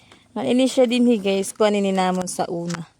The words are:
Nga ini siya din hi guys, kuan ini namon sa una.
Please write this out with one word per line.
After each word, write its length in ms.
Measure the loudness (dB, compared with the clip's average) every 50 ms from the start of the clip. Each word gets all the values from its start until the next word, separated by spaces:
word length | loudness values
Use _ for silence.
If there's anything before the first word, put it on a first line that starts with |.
| _ _ -20 _ _ _ -10
Nga 80 | -6 -2
ini 240 | 0 2 2 2 2
siya 240 | 2 2 2 2
din 160 | 4 2 4 4
hi 160 | 2 2 0
guys, 320 | 0 0 -2 -2 -4 -2
kuan 180 | 0 0 2 2
ini 220 | 2 0 0 0
namon 320 | 0 0 0 0 -2 -4 -6
sa 180 | -4 -6 -6
una. 380 | -4 -6 -6 -6 -6 -8 -8 -10 -14 _